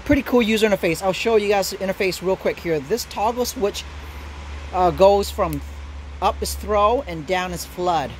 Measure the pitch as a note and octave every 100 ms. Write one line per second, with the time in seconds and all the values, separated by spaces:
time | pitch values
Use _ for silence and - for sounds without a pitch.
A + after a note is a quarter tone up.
0 | - D4 - B3 G#3+ A3 G#3+ F#3+ F3+ D#3+
1 | G3 F3+ A3+ A3+ G3+ G3+ F#3 F#3+ F#3+ F#3
2 | F#3+ E3 F3 F#3+ G3 D3 E3+ D#3 C3+ A3+
3 | - - G#3+ A#3+ A#3+ C4 G#3 - - -
4 | - - - - - - - F3+ F3+ D3+
5 | G3 G3+ G3 - F3 C#3+ - - - -
6 | - - F#3+ A3 G3+ - F#3+ G#3 G#3 B3
7 | A3 E3 C#3 F3+ F3+ E3+ - - F3+ E3
8 | B2+